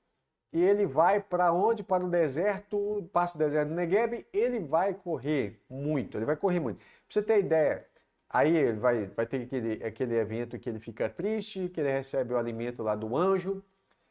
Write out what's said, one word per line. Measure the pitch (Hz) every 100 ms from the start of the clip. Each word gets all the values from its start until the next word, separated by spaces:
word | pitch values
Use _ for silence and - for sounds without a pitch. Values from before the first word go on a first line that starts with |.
| _ _ _ _ _
E | 165
ele | 180 202
vai | 190 127 175 202
pra | - 180 180
onde? | 175 214 226
Para | 196 185
o | 180
deserto, | 175 156 135 202 190 - 208 202 208 170
passa | 180 175 156
o |
deserto | 151 151 147
do |
Negueb, | 165 170 202 233 233 -
ele | 196 247 240
vai | 151 160 196
correr | 190 180 147 139 151 104 - -
muito, | 131 147 147 - -
ele | 117
vai | 151
correr | 196 175
muito. | 135 92
Pra | - - -
você | 214
ter | 208 220
ideia, | 160 160 147 92 - _ _ _ _
aí | 120 147
ele | 165 131 110
vai, | 123 120 95
vai | -
ter | 113 131
aquele, | 120 135 113 110
aquele | 113 107 127
evento | 117 104 113 117 -
que | 127
ele | 110
fica | - 107 113
triste, | - 196 220 190 190 180
que | 180
ele | 143
recebe | 135 135 135 120
o | 120
alimento | 117 113 120 120
lá | 110
do | 107 110 127
anjo, | 190 190 175 196 - _ _ _ _